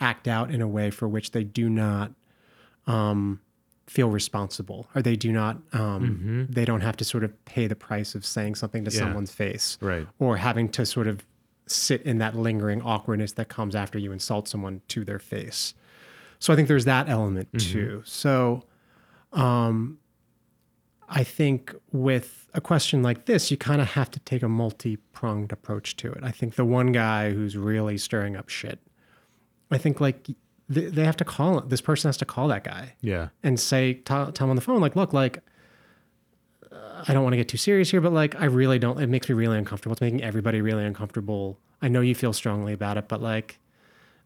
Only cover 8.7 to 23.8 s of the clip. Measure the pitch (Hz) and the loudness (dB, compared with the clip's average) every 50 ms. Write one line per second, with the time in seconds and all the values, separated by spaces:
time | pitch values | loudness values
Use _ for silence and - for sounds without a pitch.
8.7 | - 113 104 107 110 110 117 104 98 104 101 95 - - 104 98 98 107 - - | -4 -6 -4 -2 -2 -2 -2 -2 -2 -4 -6 -6 -4 -4 -4 -4 -2 -2 -4 -4
9.7 | - - 101 98 90 82 78 - - - 143 123 110 90 87 123 110 117 117 107 | -4 -4 -2 -2 -2 -2 -4 -6 -4 0 0 2 2 2 0 0 0 0 0 0
10.7 | - - 117 - - 127 110 110 104 101 - _ _ _ _ _ _ _ _ - | 0 -2 -2 -2 -2 -2 -2 -2 -4 -6 -10 _ _ _ _ _ _ _ _ -4
11.7 | - - - - 135 120 - 147 117 113 110 110 110 113 113 117 110 107 104 104 | -4 -2 0 0 0 0 0 -2 0 0 0 -2 -2 -2 0 0 0 0 0 -2
12.7 | 101 113 120 117 110 101 - - 110 104 107 101 - - 110 - - - 110 101 | -2 -2 -2 -2 -2 -2 -2 -2 -2 -2 -2 -4 -4 -8 -8 -8 -6 -6 -4 -2
13.7 | 101 104 98 95 - 107 101 98 95 92 - - 104 104 104 - - 104 95 95 | -2 -4 -4 -4 -6 -6 -6 -6 -6 -6 -4 -4 -2 -4 -4 -4 -6 -6 -6 -6
14.7 | 95 92 - - - 117 101 98 101 95 - - 110 104 - 113 - - - - | -8 -10 -10 -8 -8 -6 -6 -6 -8 -10 -10 -10 -10 -10 -8 -8 -8 -6 -6 -8
15.7 | - _ _ _ - - - - - - - - - - - - 156 147 151 131 | -10 _ _ _ -20 -20 -20 -20 -20 -20 -20 -20 -12 -2 2 4 6 6 6 6
16.7 | 151 135 117 135 131 127 147 160 123 110 107 101 95 92 92 - - 117 104 87 | 4 4 6 6 4 4 4 2 2 2 2 0 0 -2 -4 -4 -2 -2 -2 0
17.7 | 101 107 104 113 104 104 - - - - - 143 135 127 127 120 120 123 - _ | 0 -2 -2 -4 -6 -8 -12 -12 -6 -2 2 2 4 4 4 2 0 -2 -6 _
18.7 | _ _ _ _ _ _ _ _ _ _ _ _ - 165 127 123 120 120 117 113 | _ _ _ _ _ _ _ _ _ _ _ _ 0 2 4 4 4 4 4 2
19.7 | 113 110 113 135 156 - _ _ _ _ _ _ _ _ _ _ _ _ _ _ | 2 0 -2 -4 -8 -12 _ _ _ _ _ _ _ _ _ _ _ _ _ _
20.7 | _ _ _ _ _ _ - - - 143 123 - - - 151 139 135 123 - - | _ _ _ _ _ _ -10 -2 0 0 0 0 0 2 2 2 2 0 -2 -8
21.7 | - - - _ - 131 127 135 131 120 - - - - - _ - 165 - - | -18 -18 -10 _ -2 0 2 4 2 2 0 -4 -12 -20 -16 _ -6 -4 0 2
22.7 | 175 147 - - 160 135 123 123 117 - - - 233 165 - - 143 - - 151 | 2 2 2 4 4 4 4 4 2 0 0 2 2 2 2 0 -2 -2 0 2
23.7 | 147 147 | 2 2